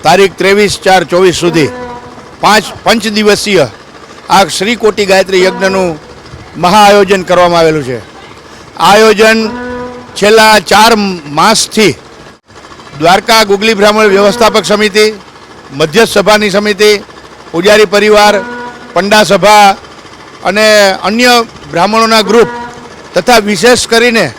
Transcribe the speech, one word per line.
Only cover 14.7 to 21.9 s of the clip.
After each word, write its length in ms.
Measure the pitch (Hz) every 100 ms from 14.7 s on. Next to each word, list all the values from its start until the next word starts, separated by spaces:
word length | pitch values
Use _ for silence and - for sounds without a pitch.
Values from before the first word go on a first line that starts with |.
| 208 208 202 214 208 - - - - -
મધ્યસ્થ 400 | 139 156 151 226
સભાની 360 | 208 190 214 208
સમિતિ, 520 | 190 208 196 208 208 - - - - -
પૂજારી 340 | 165 185 214 208
પરિવાર, 580 | 202 214 208 208 202 214 240 - - -
પંડા 300 | - 202 214
સભા 520 | 208 196 190 208 202 196 - - - - - -
અને 520 | - 202 220 214 196 190
અન્ય 420 | 185 220 247 240 233 - -
બ્રાહ્મણોના 500 | 156 190